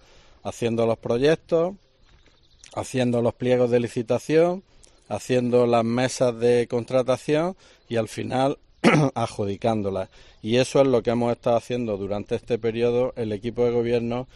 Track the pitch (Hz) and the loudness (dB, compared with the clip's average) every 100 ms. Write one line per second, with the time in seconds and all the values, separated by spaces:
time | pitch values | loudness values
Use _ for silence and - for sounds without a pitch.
0 | _ - _ _ 101 - 117 113 113 113 | _ -20 _ _ -12 -4 -2 0 0 0
1 | 113 117 139 165 - 170 170 202 _ _ | -2 0 2 0 0 0 0 -4 _ _
2 | _ - _ _ _ _ - - 101 127 | _ -20 _ _ _ _ -14 -12 -6 -2
3 | 123 120 117 - 123 123 123 120 117 - | 0 2 0 0 0 2 4 2 0 -6
4 | 110 123 - 156 175 185 - _ - _ | -2 -4 2 2 2 0 -10 _ -20 _
5 | _ 104 - 127 123 123 120 117 113 120 | _ -10 0 0 4 4 4 2 2 0
6 | 127 - 127 113 120 120 117 123 110 131 | -2 0 0 2 2 2 0 -4 -2 0
7 | 123 127 - 147 170 190 - _ _ 117 | 0 -2 0 0 0 -6 -20 _ _ -4
8 | 110 - 110 123 135 - _ _ - 170 | -4 -6 -4 0 0 -2 _ _ 2 4
9 | 139 - 117 - 101 98 117 110 98 95 | 2 0 -4 -4 -6 -2 -2 -2 -2 -4
10 | 95 - - - 107 120 131 139 135 120 | -8 -12 -20 -12 -2 0 2 4 4 4
11 | 113 117 120 117 127 117 - 123 117 101 | 2 0 0 -2 0 0 0 -6 -4 -4
12 | 98 101 101 117 - 117 117 113 120 120 | -4 -6 -6 -8 -4 -4 -2 0 0 0
13 | 127 - 110 104 117 113 120 120 117 120 | -2 -4 -6 -4 -6 -2 0 0 0 -2
14 | 117 120 127 | -2 -6 -8